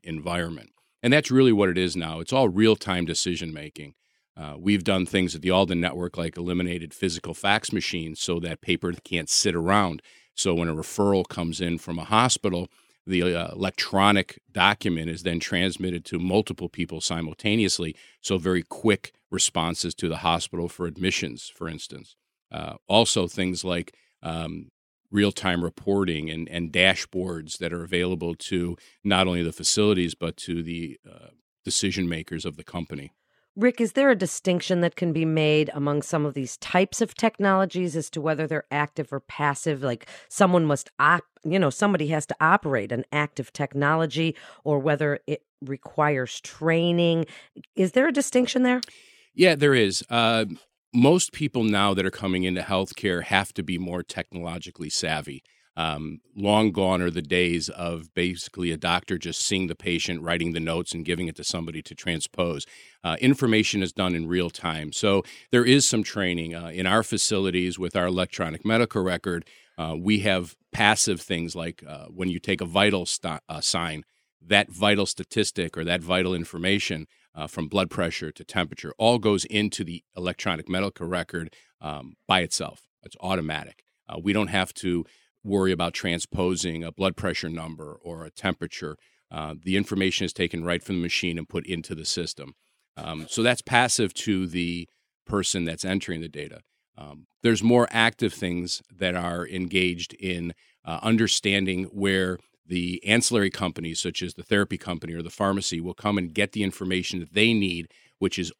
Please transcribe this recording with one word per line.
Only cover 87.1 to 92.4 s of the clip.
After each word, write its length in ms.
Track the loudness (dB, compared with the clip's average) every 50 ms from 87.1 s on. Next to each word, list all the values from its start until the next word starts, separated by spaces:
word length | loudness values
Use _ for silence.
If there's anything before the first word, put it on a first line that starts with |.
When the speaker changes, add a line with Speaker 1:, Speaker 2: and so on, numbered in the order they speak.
| -2
Speaker 1:
pressure 320 | -2 -4 -4 -4 -4 -6 -6
number 500 | -8 -8 -10 -12 -12 -14 -14 -16 -16 -16 -14
or 240 | -14 -12 -12 -14
a 40 | -16
temperature. 640 | -14 -6 -4 -4 -4 -4 -6 -10 -10 -10 -10 -10 -12 -12 _ _ _ _ _ _
Uh, 240 | -12 -10 -8 -8 -10 -8
the 160 | -2 0 2
information 520 | 2 2 0 0 0 0 0 0 0 -2
is 80 | -4 -2
taken 280 | -2 -2 -2 -2 -4 -2
right 200 | -2 -2 -4 -2
from 140 | -4 -4
the 40 | -2
machine 380 | -2 -2 -2 -2 -2 -2 -4 -4
and 100 | -6 -8
put 180 | -8 -8 -6
into 280 | -6 -6 -6 -6 -8 -10
the 100 | -8 -6
system. 500 | -4 -4 -4 -4 -6 -8 -12